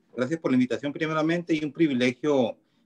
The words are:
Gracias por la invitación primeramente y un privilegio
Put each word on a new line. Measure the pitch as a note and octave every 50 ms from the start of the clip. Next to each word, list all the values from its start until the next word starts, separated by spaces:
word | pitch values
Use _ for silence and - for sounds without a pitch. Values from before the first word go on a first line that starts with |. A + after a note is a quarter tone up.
| _ _ -
Gracias | A#2+ B2 B2 E3 D#3+
por | - D3+
la | C3
invitación | B2+ B2+ B2 A#2 G#2+ - D3 C#3
primeramente | E3 D#3+ D#3 D#3+ D#3 D#3 D#3+ E3+ F3 E3+ - E3
y | D3+
un | D#3 D3
privilegio | - - E3+ D3 C3+ A#2+ B2 B2+ B2+ - - D3+ C#3+ C3+ A#2+ G#2 - - _ _ _ _ _